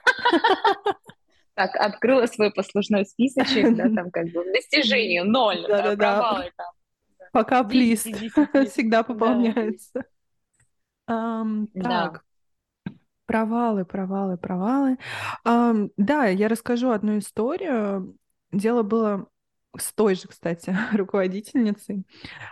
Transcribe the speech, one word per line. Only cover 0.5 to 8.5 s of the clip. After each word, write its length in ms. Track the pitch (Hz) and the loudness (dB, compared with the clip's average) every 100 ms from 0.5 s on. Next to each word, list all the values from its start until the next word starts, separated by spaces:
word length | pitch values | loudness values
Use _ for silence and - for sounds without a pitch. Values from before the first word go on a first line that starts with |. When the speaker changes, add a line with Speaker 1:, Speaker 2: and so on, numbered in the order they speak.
| 381 - 392 415 - - - _ _ _ | 2 2 0 -2 -6 -10 -20 _ _ _
Speaker 2:
Так, 200 | - 190 | -4 -2
открыла 520 | - 208 202 233 269 240 | 0 -2 0 2 4 2
свой 260 | - 208 | 0 0
послужной 520 | 190 190 196 202 208 | 0 -4 -2 0 0
списочек, 720 | 196 - 262 277 - 262 214 220 | 0 0 0 0 0 4 4 4
да, 120 | 233 | 2
Speaker 1:
<laughs> 60 | 214 | 0
Speaker 2:
там 160 | 180 | -4
как 140 | - 170 | -6 -4
бы 160 | 170 180 | -6 -2
достижение 720 | 208 - 294 240 254 214 175 | -4 0 0 2 0 0 0
ноль, 400 | 185 247 220 175 - | 2 2 2 0 0
да, 100 | 202 | 0
Speaker 1:
Да-да-да. 140 | 202 208 | 0 2
Speaker 2:
провалы 560 | 208 202 226 196 180 - | 2 2 0 -2 -6 -12
там. 100 | 175 - _ _ _ _ - | -16 -16 _ _ _ _ -4
Speaker 1:
Пока 320 | 262 220 254 | 0 2 2
Speaker 2:
Десять 400 | 220 254 240 220 | 4 4 4 4
Speaker 1:
плист 20 | 226 | -2
Speaker 2:
из 260 | 208 220 | -8 -2
десяти. 340 | 302 294 | 2 2